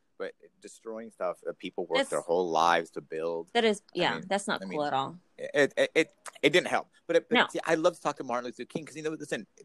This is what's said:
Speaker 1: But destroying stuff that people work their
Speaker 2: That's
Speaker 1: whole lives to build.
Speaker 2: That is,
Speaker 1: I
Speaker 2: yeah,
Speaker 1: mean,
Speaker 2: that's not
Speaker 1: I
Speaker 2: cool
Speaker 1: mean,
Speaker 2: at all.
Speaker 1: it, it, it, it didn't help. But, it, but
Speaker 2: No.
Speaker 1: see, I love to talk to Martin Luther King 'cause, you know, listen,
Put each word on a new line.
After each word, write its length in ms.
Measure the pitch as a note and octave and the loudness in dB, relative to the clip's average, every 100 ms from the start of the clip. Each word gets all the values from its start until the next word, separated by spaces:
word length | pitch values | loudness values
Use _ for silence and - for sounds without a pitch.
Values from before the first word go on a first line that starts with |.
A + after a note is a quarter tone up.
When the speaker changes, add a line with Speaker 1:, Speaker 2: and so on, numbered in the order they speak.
| _ - | _ -12
Speaker 1:
But 140 | F#2 - E2+ _ | -10 -12 -20 _
destroying 480 | G2+ - A2+ A2 A2+ | -20 -16 -12 -12 -12
stuff 280 | - F2+ E2 | -6 -4 -4
that 140 | E2 E2+ | -8 -8
people 280 | F#2 - E2+ | -8 -6 0
work 100 | E2 - | 0 0
their 120 | D2+ | -2
Speaker 2:
That's 80 | D#2+ | 2
Speaker 1:
whole 220 | E2+ F2+ | 2 4
lives 400 | D#2+ E2+ E2+ E2 | 4 6 4 0
to 100 | - | -8
build. 480 | D2 D#2+ E2 E2+ E2+ | -8 -4 -4 -4 -2
Speaker 2:
That 120 | A#3 A3 | 2 2
is, 160 | G#3 _ - | 0 _ -2
Speaker 1:
I 40 | |
Speaker 2:
yeah, 140 | D3+ | 0
Speaker 1:
mean, 120 | E3 F#3 | 0 -4
Speaker 2:
that's 180 | G3 G3+ | -4 -2
not 140 | - | -6
Speaker 1:
I 40 | F#3+ | -4
Speaker 2:
cool 140 | D#3 | -4
Speaker 1:
mean, 60 | D3 | -2
Speaker 2:
at 60 | |
all. 240 | C3+ C3+ F3 _ - | -2 -4 -8 _ -14
Speaker 1:
it, 340 | - D3 C3+ - | -4 2 2 2
it, 160 | C#3 D#3+ | 0 2
it, 160 | D#3 _ - - | 0 _ -20 0
it 100 | D3+ | 4
didn't 140 | F3 - | 4 2
help. 200 | A#2 - _ - | -2 -4 _ 0
But, 80 | E3+ | 0
it, 120 | - | 2
but 60 | A#3+ | 2
Speaker 2:
No. 120 | - | 2
Speaker 1:
see, 100 | E3+ - | -2 0
I 80 | E3 | 2
love 200 | E3+ - | 2 0
to 60 | |
talk 160 | D#3 D3 | -4 -4
to 60 | |
Martin 220 | C3+ A#2+ B2 | -4 -4 -6
Luther 180 | - | -10
King 220 | A#2+ E3 D3 | -8 -8 -8
'cause, 100 | D3+ | -8
you 60 | |
know, 80 | D#3 | -8
listen, 380 | D3+ D3 C#3 - _ | -6 -6 -6 -8 _